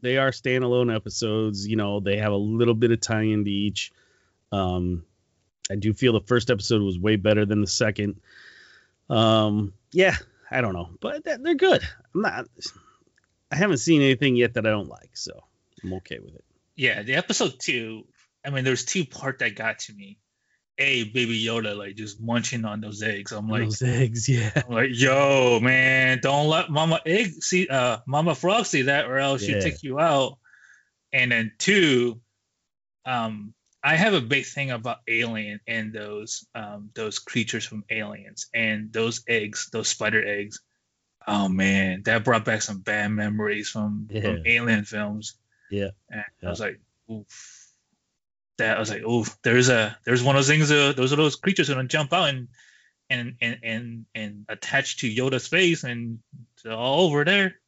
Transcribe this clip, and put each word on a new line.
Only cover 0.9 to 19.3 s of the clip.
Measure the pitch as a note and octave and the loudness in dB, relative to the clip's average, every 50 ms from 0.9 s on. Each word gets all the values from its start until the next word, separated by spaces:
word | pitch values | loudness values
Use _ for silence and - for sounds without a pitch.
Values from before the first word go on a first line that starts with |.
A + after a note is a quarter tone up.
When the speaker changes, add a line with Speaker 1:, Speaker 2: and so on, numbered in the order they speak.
| A2 | 0
Speaker 1:
episodes. | G#2+ - G#2 - - A#2 G#2+ G#2+ A2 A2 G#2+ G#2 G2 G2+ | -2 -4 -6 -6 -4 -2 -2 0 0 0 -2 -2 -4 -4
You | G#2 A2 | -2 -2
know, | A2 G#2 G2+ G2+ G#2 | -2 0 -2 -2 -2
they | F#2+ G2+ G2+ | 0 0 0
have | G#2 G#2+ G#2+ | 0 0 0
a | G2+ | 0
little | G2+ G2+ G#2+ A2+ A2+ A#2+ A#2 A#2 | 0 -2 0 2 2 4 4 4
bit | A2 A#2+ A2+ | 4 4 2
of | A#2 A2+ | 2 2
tie-in | - - A2+ A2 A2 A2 G#2+ G#2 G2+ | 0 -2 0 0 2 2 2 0 0
to | G2+ | -2
each. | G2+ G2+ G#2 G#2 G2+ - - - _ _ _ _ _ _ _ _ _ _ _ - | -2 -2 -2 -2 -4 -6 -8 -10 _ _ _ _ _ _ _ _ _ _ _ -4
Um, | G#2 G2 F#2+ F2+ F2+ F2+ F2+ F2+ F2+ E2+ E2+ _ _ _ _ _ _ _ _ _ _ _ - - | -2 0 0 0 0 0 0 -2 -2 -4 -6 _ _ _ _ _ _ _ _ _ _ _ -10 -8
I | - | -6
do | G#2 G2 A2 G#2 | -2 0 0 0
feel | - - B2 A2+ | 2 2 2 2
the | G#2 | 2
first | - - B2 A#2 A2+ B2 | 0 2 0 0 2 2
episode | A#2+ G2 - - A#2 G#2+ | 0 0 0 0 0 2
was | G2+ G2 F2+ F2 | 2 0 -2 0
way | F#2 G#2+ A2 | 0 0 2
better | G#2 F#2 G#2+ G#2 G#2+ G#2+ | 2 4 2 4 4 2
than | G2+ G#2+ G#2 | 2 0 0
the | G#2 | 0
second. | F#2+ - - A#2+ G#2+ G2+ - G#2 G#2 G2+ G#2 _ _ - - - - - - - - - _ _ _ _ _ _ - | 0 0 0 0 -2 -2 -2 -4 -6 -6 -8 _ _ -20 -20 -20 -20 -20 -20 -20 -20 -20 _ _ _ _ _ _ -2
Um, | A#2+ A2 A2+ A2 A2 A2 G#2+ G#2+ G#2 G#2 G#2 G2 - _ _ _ | 2 4 4 6 6 4 4 2 0 0 -2 -2 -6 _ _ _
yeah, | - F3 F#3+ F#3 - - - _ _ _ - - | 2 4 4 4 2 0 -6 _ _ _ -14 -6
I | - C3 | -4 -2
don't | A#2+ G#2 F2+ | -2 -2 -4
know, | F2 E2+ E2+ F2+ - | -6 -8 -10 -12 -10
but | - - D4 D#4 - | -8 -8 -8 -6 -6
th-, | E4 D4 A#3 | -6 -6 -4
they're | C4+ E4+ E4+ | 0 0 2
good. | C4 F#4 F#4+ - - - - - - _ _ - | 4 6 6 4 4 2 -2 -12 -14 _ _ -4
I'm | F3 | -2
not, | A3 F#3+ - A#2 - - _ - - - - - _ _ _ _ _ _ _ _ _ _ _ _ _ - | -2 -2 -2 -4 -10 -12 _ -16 -16 -16 -16 -18 _ _ _ _ _ _ _ _ _ _ _ _ _ -6
I | - | -2
haven't | D3+ G3+ G3+ D#3+ | 0 2 2 2
seen | B2 - E3 E3 D3 | 2 4 4 6 6
anything | C#3+ C3+ C3 A2+ C#3+ C#3 B2 | 8 6 4 4 4 4 4
yet | A#2+ A#2+ A2+ A#2 | 4 4 2 2
that | A#2 G#2+ | 0 2
I | A2 | 2
don't | G#2+ G#2 F#2 B1+ | 2 0 -2 -6
like, | A#1+ - - - - | -12 -18 -20 -20 -16
so | - - - - - - _ _ _ _ _ _ _ - | -14 -14 -14 -14 -16 -20 _ _ _ _ _ _ _ -10
I'm | F#2 F#2 | -8 -8
okay | F#2 - - C#2 A1+ | -8 -10 -12 -14 -14
with | G1+ - D#2 | -14 -18 -20
it. | - _ _ _ _ _ _ _ | -20 _ _ _ _ _ _ _
Speaker 2:
Yeah, | - C3 A#2+ G2+ G#2+ G#2 | -2 0 0 0 -2 -4
the | A#2+ C3+ | -2 -2
episode | E3 - - - - A#3 D3 - - | -2 0 0 0 0 0 -2 -2 -4
two, | - - C#3+ A#2+ A2+ A2 A2 A2 - _ _ _ _ _ _ _ - | -6 -4 -4 -4 -4 -6 -10 -12 -16 _ _ _ _ _ _ _ -10
I | C#3+ | -6
mean, | C#3 C3 C3 | -4 -2 0
there's | C3+ B2+ A#2+ - | 0 0 0 -2
two | - - F#3+ D3+ | -4 -4 -4 -4
part | - - - C#3+ C3+ | -4 -8 -10 -8 -8